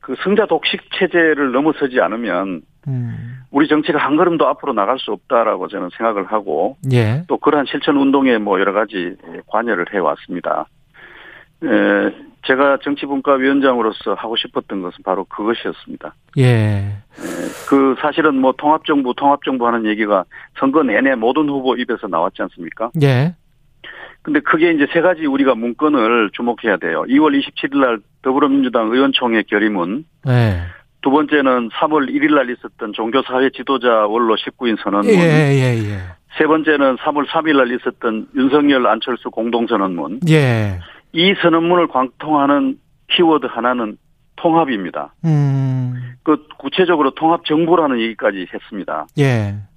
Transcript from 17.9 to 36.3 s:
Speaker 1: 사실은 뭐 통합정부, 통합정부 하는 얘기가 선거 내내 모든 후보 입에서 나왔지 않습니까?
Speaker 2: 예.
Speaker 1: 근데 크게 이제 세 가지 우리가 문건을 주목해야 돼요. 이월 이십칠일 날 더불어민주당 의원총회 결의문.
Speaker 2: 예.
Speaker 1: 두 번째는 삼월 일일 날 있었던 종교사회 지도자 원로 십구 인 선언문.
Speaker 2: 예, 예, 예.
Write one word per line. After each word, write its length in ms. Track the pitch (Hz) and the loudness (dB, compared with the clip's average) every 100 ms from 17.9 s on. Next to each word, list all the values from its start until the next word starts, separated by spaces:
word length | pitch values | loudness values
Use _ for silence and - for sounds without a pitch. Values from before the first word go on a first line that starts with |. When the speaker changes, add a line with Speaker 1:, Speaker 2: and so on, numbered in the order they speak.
| 127 | 2
Speaker 1:
사실은 380 | 151 143 156 135 | -2 0 0 2
뭐 120 | 131 127 | 0 2
통합정부, 560 | 151 156 - 147 127 120 | 0 0 2 0 0 0
통합정부 520 | 143 143 - 131 120 | 0 0 -2 -2 0
하는 180 | 117 107 | 0 -2
얘기가 400 | 107 107 101 87 - - - | -2 0 0 -2 -12 -20 -2
선거 220 | 135 143 | 0 2
내내 340 | 135 107 135 127 | 2 2 2 2
모든 320 | 110 131 151 | 0 0 0
후보 260 | 139 131 120 | -2 -2 -2
입에서 320 | 120 113 110 | -2 -4 -4
나왔지 340 | 85 90 - | -2 -2 -4
않습니까? 480 | 98 - 85 - 110 160 | -10 -10 -16 -8 -6 2
Speaker 2:
예. 320 | 139 123 151 175 _ _ _ _ - - - - | 2 4 0 -4 _ _ _ _ -20 -20 -20 -16
Speaker 1:
근데 160 | - 147 | -2 -2
크게 320 | - 165 170 | 0 2 2
이제 160 | 160 139 | 4 2
세 80 | 170 | 2
가지 240 | 165 170 156 | 2 0 -2
우리가 300 | 135 135 117 | 0 2 2
문건을 760 | 120 117 151 147 113 117 104 | -2 -2 0 2 2 2 0
주목해야 440 | - 120 113 117 92 | -2 -4 -2 -2 -2
돼요. 260 | 85 80 82 | -2 -4 2
이월 280 | 135 156 139 | 2 4 2
이십칠일 440 | 135 - 143 139 | -2 -6 -4 0
날 200 | 131 113 _ _ | 0 0 _ _
더불어민주당 680 | 131 131 139 139 127 120 110 | -2 0 2 2 2 0 0
의원총회 520 | 127 135 131 123 113 | 2 2 0 0 0
결의문. 640 | 101 104 107 101 85 120 156 _ 135 | 0 0 0 -2 -4 -6 -10 _ 0
Speaker 2:
예. 340 | 123 113 87 87 - _ _ | 2 2 0 -6 -14 _ _
Speaker 1:
두 80 | 143 | 0
번째는 600 | 139 147 151 135 127 113 - | 2 2 2 2 0 -2 -2
삼월 300 | 156 151 131 | 0 0 0
일일 260 | 143 147 147 | 0 2 2
날 140 | 123 | 2
있었던 440 | 123 113 _ 110 | -6 -12 _ -10
종교사회 560 | 107 113 135 127 127 131 | -6 -2 -2 -2 0 0
지도자 540 | - 123 135 123 113 104 | -2 -4 -2 2 2 2
원로 300 | 113 117 104 | 0 0 0
십구 300 | - - 123 | -4 -4 -4
인 80 | 107 | -2
선언문. 280 | - 101 104 | -2 -2 2
Speaker 2:
예, 60 | 202 | 4
예, 720 | 170 151 147 139 127 117 107 | 4 4 4 2 2 0 -2
예. 80 | 101 92 - _ | -6 -10 -16 _